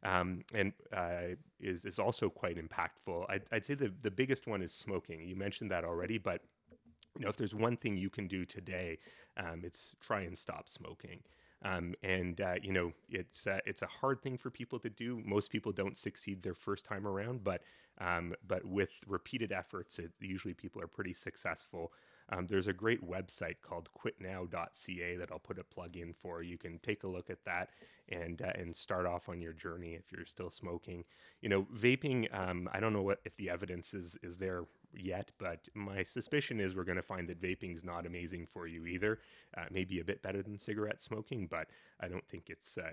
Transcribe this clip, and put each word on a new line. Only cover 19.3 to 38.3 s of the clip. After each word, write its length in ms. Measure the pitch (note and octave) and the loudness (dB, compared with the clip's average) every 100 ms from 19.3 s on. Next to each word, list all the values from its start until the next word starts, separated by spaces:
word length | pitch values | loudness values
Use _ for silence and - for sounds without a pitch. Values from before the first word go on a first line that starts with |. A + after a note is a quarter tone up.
| B2+ G#2+ | -2 0
efforts, 480 | F#2+ - F#2 E2+ - | -2 -4 -8 -6 -6
it, 120 | E2+ - | -8 -8
usually 360 | G2 F#2+ F#2+ F2 | -4 -4 -4 -6
people 260 | F2+ - | -8 -8
are 60 | F2 | -6
pretty 260 | - F#2 | -4 -4
successful. 800 | - - - F2+ F2+ - F2 E2 - - - - | -4 -8 -4 -4 -4 -6 -8 -8 -10 -20 -20 -4
Um, 180 | F#2 F2+ | -2 4
there's 200 | G2 G2 | 4 4
a 60 | |
great 340 | F#2 A2 A#2 F2 | 4 4 4 2
website 500 | F#2 F#2 - E2 D#2+ | -4 -4 -4 -4 -4
called 300 | - E2+ E2 | -6 -8 -8
quit 220 | - A#2 - | -4 -4 -4
now 260 | F#2 F#2+ F2 | -4 -4 -2
dot 300 | F2 E2+ - | -2 -4 -6
C 240 | - F2+ | -8 -4
A 140 | F2 F2 | -2 -2
that 140 | F2 | -4
I'll 60 | E2+ | -8
put 220 | - F#2 | -8 -8
a 40 | |
plug 320 | F2+ - F2 F2 | -8 -10 -8 -8
in 160 | E2+ | -8
for. 300 | E2+ F#2 E2+ | -8 -8 -6
You 160 | F2 F2 | -6 -6
can 220 | F2 E2+ | -8 -4
take 240 | - G#2 | -2 -2
a 40 | F#2+ | -2
look 220 | F2+ - | -4 -6
at 160 | F#2 - | -6 -2
that 240 | F2+ F#2 - - - - | -2 -2 -8 -20 -20 -6
and, 320 | F2 E2+ E2 | -4 -2 -2
uh, 100 | F#2 F2+ | -2 -2
and 200 | F2 F2 | -4 -6
start 300 | - F#2 F2+ | 0 2 2
off 240 | F2 - | 0 -2
on 120 | F2 | -6
your 120 | E2 | -6
journey 400 | E2 F2+ E2+ E2+ | -6 -6 -6 -6
if 180 | E2 - | -8 -10
you're 140 | - E2+ | -10 -10
still 240 | - F2+ | -8 -6
smoking. 560 | - F2 F2 - F2 - - - - | -6 -4 -4 -6 -8 -10 -16 -20 -4
You 80 | G#2+ | 6
know, 180 | G2 G2 | 6 6
vaping, 600 | A#2 A#2+ C3 D3 B2+ A2+ | 8 8 10 6 4 4
um, 340 | G2 F#2 F2+ F2+ | 2 2 2 0
I 60 | F#2+ | 4
don't 140 | A2 | 6
know 100 | G#2 | 6
what, 180 | G2 G2 - | 6 4 0
if 120 | - | -4
the 140 | F#2 | -2
evidence 420 | F2 F#2 F2 - | 0 -2 -4 -4
is, 240 | G2+ F2 F2+ | -6 -6 -8
is 140 | F2+ F2 | -8 -2
there 280 | F#2+ F2+ E2 - - | 0 0 -4 -12 -16
yet, 400 | - F#2 F#2 - - | -6 -2 -2 -2 -4
but 320 | F#2 E2 - G#2+ | -4 -4 -8 -6
my 280 | G2 G2 | -2 0
suspicion 560 | F2+ B2 - D3 - A2+ | 0 -2 0 2 2 2
is 160 | F#2+ F#2 | 2 2
we're 80 | |
gonna 200 | F2+ F2+ | 2 0
find 260 | - F#2 F2 | 0 -2 -4
that 100 | E2+ | -2
vaping's 440 | F2+ F#2+ F#2+ E2 | -2 0 -4 -6
not 240 | F2 E2+ F2 | -4 -4 -4
amazing 400 | F2 E2+ | -4 -4